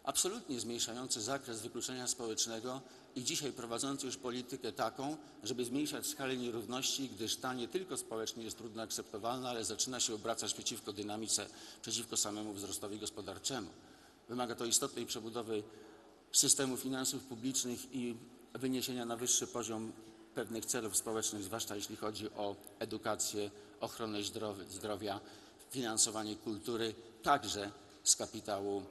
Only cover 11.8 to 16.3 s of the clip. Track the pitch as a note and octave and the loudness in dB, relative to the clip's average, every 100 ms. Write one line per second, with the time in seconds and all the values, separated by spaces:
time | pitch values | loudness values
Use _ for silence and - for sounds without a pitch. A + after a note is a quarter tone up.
11.8 | - A2 A2 A2+ G#2+ G#2 G#2+ G2 G2 F#2+ | -4 -2 0 0 2 0 -4 -4 -4 -4
12.8 | G#2 G#2+ G#2 - F#2+ F#2+ - C3 F#2 - | -4 -4 -4 -6 -6 -4 -2 -2 -4 -10
13.8 | - - - - - A#2+ A#2+ A2+ A#2 A2 | -18 -20 -20 -20 -6 -2 0 0 4 4
14.8 | C#3 - A2+ A#2+ A2 A2+ A2 A2 G#2+ - | 4 -2 -4 -4 -4 -4 0 0 -2 -10
15.8 | - - - - - | -16 -18 -20 -20 2